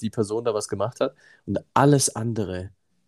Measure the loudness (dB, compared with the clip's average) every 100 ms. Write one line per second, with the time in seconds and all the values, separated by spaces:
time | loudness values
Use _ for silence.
0 | -6 -2 -2 -2 -2 -2 -2 -4 -4 -2
1 | -4 -6 _ _ -6 -6 0 4 6 6
2 | 2 -2 -4 -4 -4 -6 -10 _ _ _